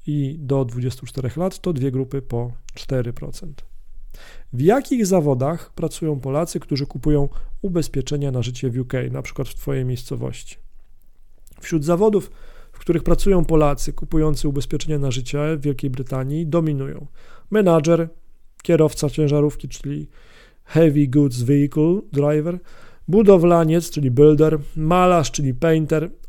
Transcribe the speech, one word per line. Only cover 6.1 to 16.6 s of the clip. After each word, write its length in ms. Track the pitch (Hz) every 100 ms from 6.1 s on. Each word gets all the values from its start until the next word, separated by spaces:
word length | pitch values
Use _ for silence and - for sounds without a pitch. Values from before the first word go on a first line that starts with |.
| 143
Polacy, 400 | 135 139 170 165
którzy 260 | - 135 143
kupują 420 | 139 151 147 139 - - -
ubezpieczenia 680 | 196 170 151 139 123 147 143
na 120 | 127
życie 280 | 123 123 131
w 80 | 120
U 60 |
K, 140 | 127 127 127
na 120 | 131
przykład 260 | - - 135
w 60 |
twojej 300 | - - 135
miejscowości? 720 | 127 123 - 127 127 127 - - - - - - - - - - - -
Wśród 240 | - 160
zawodów, 460 | 143 175 220 208 - - - - -
w 60 | -
których 240 | - 165
pracują 420 | - 170 - 185
Polacy 480 | 160 160 151 - -
kupujący 560 | - 147 160 156 135 151
ubezpieczenia 500 | 139 123 151 - 147
na 120 | 139
życie 280 | 127 123 143 151 160
w 40 |
Wielkiej 300 | 139 135 143
Brytanii, 560 | 127 131 131 131 156 165
dominują 600 | 170